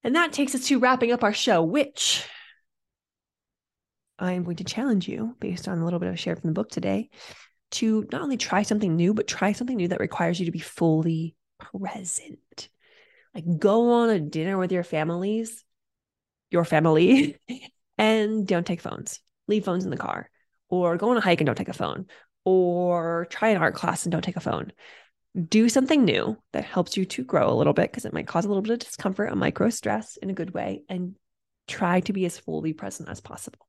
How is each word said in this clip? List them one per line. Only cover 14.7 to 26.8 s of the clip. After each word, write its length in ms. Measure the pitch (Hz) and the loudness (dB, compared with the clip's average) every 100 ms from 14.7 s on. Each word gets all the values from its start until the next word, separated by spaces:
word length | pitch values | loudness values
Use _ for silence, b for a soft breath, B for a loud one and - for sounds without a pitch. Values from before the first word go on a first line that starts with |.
your 140 | 185 | -2
families, 800 | 175 156 156 175 190 220 220 - _ _ _ _ _ _ _ _ _ | -2 -2 -2 -2 -2 -2 -4 -12 _ _ _ _ _ _ _ _ _
your 120 | 175 | 0
family, 720 | 165 156 160 156 180 269 294 - - | 2 4 6 6 8 6 4 -2 -14
<laughs> 500 | 254 - _ _ - | -14 -14 _ _ 0
and 480 | 214 220 214 220 190 | 2 4 2 -2 0
don't 200 | 175 175 | 0 0
take 140 | 175 | -6
phones. 380 | - - - - _ _ - | -6 -10 -12 -16 _ _ -2
Leave 160 | 208 | -2
phones 200 | 202 180 | 0 -2
in 60 | 190 | -2
the 60 | 127 | -6
car. 340 | - - - _ _ _ _ | -6 -6 -8 _ _ _ _
Or 280 | 180 175 170 | 0 2 2
go 140 | 208 | 2
on 60 | 247 | 2
a 40 | |
hike 200 | 196 170 | 4 4
and 60 | 151 | 2
don't 100 | - | 0
take 120 | - | -6
a 40 | |
phone. 340 | - 78 - 190 B B _ | -6 -6 -6 -10 B B _
Or 840 | - 185 180 175 180 175 165 170 180 | 2 4 4 2 0 0 0 -4 -4
try 200 | - 220 | 0 2
an 80 | 196 | 4
art 180 | 160 | 2
class 300 | - 175 180 | 0 -4 -2
and 80 | 175 | -2
don't 100 | 170 | -2
take 140 | 175 175 | -4 -6
a 40 | |
phone. 320 | - - - _ B B B _ _ 190 | -4 -4 -6 _ B B B _ _ -8
Do 320 | 165 214 233 | 2 4 4
something 340 | 269 262 311 | 4 4 4
new 360 | 208 - - 214 _ | 6 4 0 -6 _
that 100 | - | -8
helps 320 | - - | -4 -2